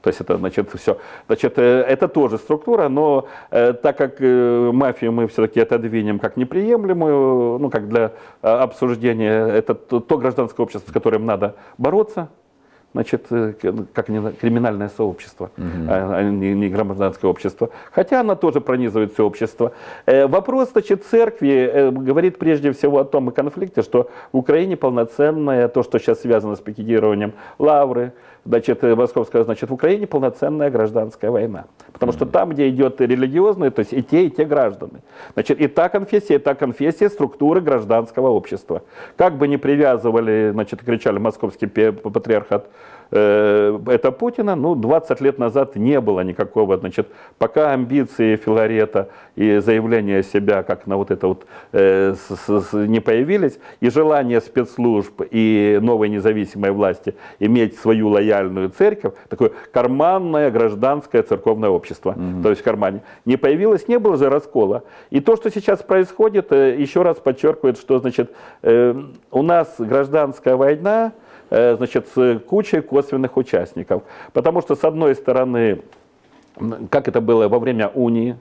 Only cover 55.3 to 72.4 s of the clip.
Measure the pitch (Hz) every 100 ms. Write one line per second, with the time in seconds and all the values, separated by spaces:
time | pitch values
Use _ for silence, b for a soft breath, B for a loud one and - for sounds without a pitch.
55.3 | 113 110 107 104 104 113 117 107 104 104
56.3 | 107 98 101 101 101 98 87 - - B
57.3 | B 104 120 110 - 110 110 107 101 107
58.3 | 101 95 92 95 - 208 208 - B B
59.3 | - 113 B B 127 123 135 160 190 175
60.3 | 151 147 113 113 104 131 147 - 120 107
61.3 | 101 113 110 107 87 - - - 98 90
62.3 | 92 104 101 120 110 98 101 B B -
63.3 | 127 135 156 208 202 - 240 214 156 135
64.3 | 143 143 135 101 117 - B B 139 143
65.3 | 220 220 202 196 196 - 190 185 - 220
66.3 | 202 180 139 135 127 143 175 180 160 139
67.3 | 127 151 151 131 120 - 131 123 123 123
68.3 | B B B - 117 123 131 143 - _
69.3 | 131 160 175 160 - 110 135 139 156 143
70.3 | 131 131 127 139 151 185 220 226 - B
71.3 | B _ 113 120 113 123 123 - - 127
72.3 | 117